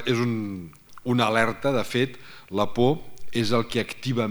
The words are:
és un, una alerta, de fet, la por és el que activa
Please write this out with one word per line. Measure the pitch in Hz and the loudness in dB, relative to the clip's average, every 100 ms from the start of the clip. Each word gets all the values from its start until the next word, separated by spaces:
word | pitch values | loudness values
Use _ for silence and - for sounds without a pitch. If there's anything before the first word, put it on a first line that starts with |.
| 123 | 2
és | 117 | 2
un, | 120 113 104 95 82 - - - | 2 0 -4 -6 -10 -16 -20 -8
una | 123 123 110 | 0 2 4
alerta, | 110 113 110 139 131 | 4 2 0 0 0
de | |
fet, | 101 120 131 - - - - 95 | 0 0 0 -4 -18 -20 -6 0
la | 101 - | 0 4
por | 123 160 - - - 120 | 4 2 -4 -6 -4 0
és | 107 | 2
el | 120 113 | 2 0
que | 117 | -2
activa | 107 - 131 120 110 | -4 -6 -4 -2 0